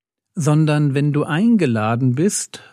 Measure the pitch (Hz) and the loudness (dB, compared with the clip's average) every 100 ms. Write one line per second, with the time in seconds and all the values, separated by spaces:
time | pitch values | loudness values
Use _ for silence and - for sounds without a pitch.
0 | _ _ _ 190 147 151 156 147 147 135 | _ _ _ -4 0 2 2 2 0 0
1 | 147 143 139 151 233 220 143 110 107 120 | 0 -2 -2 0 2 2 2 0 -2 0
2 | 127 123 202 - - - - | 0 0 -2 -2 -10 -16 -20